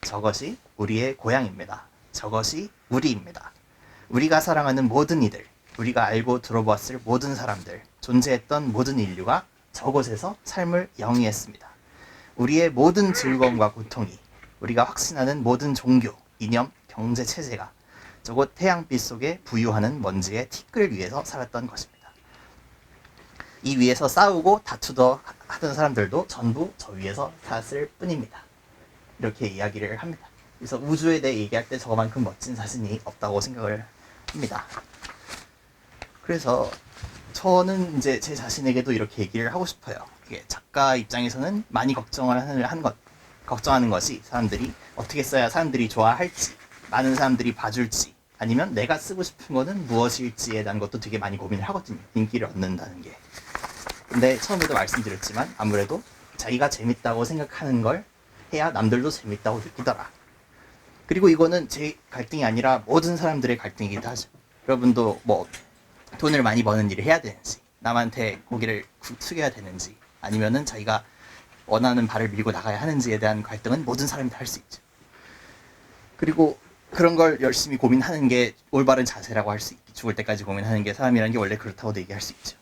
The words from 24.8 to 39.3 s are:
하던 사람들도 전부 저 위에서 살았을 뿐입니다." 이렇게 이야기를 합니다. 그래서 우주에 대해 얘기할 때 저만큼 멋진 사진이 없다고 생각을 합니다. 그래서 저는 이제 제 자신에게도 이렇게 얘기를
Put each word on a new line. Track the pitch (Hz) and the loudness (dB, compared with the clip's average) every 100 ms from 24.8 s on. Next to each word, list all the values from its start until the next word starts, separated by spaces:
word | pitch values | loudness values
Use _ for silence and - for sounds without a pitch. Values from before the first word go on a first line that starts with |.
| - 127 127 131 - - - | -8 4 4 4 -6 -20 -14
하던 | - 160 | -6 -4
사람들도 | 143 151 120 101 135 180 | 0 2 2 0 0 -4
전부 | - 117 120 185 - | -2 -2 0 -4 -6
저 | - | -16
위에서 | 98 98 104 143 160 | -10 -8 -6 -8 -8
살았을 | - 113 110 143 147 _ | -8 -8 -6 -6 -6 _
뿐입니다." | 180 156 113 - - _ _ - - _ _ - | -4 -4 -4 -12 -20 _ _ -20 -20 _ _ -6
이렇게 | 120 107 113 | -6 -4 -6
이야기를 | 95 104 104 104 110 | -4 -6 -4 -8 -8
합니다. | 170 160 - _ - _ | -10 -12 -16 _ -20 _
그래서 | 123 127 | -10 -8
우주에 | 139 151 160 160 | -2 0 2 2
대해 | 135 120 | 0 -2
얘기할 | 104 113 117 | -2 -4 -4
때 | 131 | -8
저만큼 | 123 113 110 123 | -2 0 0 0
멋진 | 110 95 - 120 | -4 -4 -12 -10
사진이 | 107 127 104 107 | -8 -6 -6 -6
없다고 | - - 104 101 | -8 -8 -2 -2
생각을 | 101 123 107 107 110 _ - - - | -2 -6 -6 -6 -8 _ -20 -20 -14
합니다. | 151 131 - - - - - - - - - - _ _ _ _ - - _ | -8 -6 -6 -10 -16 -16 -20 -20 -20 -18 -18 -20 _ _ _ _ -20 -20 _
그래서 | - 170 139 123 104 - - - - - - | -6 -4 0 0 0 -6 -18 -16 -16 -16 -14
저는 | - 190 180 180 190 180 147 | -4 4 4 4 2 0 0
이제 | 135 127 | 0 0
제 | - 143 | -2 -8
자신에게도 | 123 - 135 127 123 | -8 -2 2 2 2
이렇게 | 117 107 - | 0 0 -4
얘기를 | 98 | -4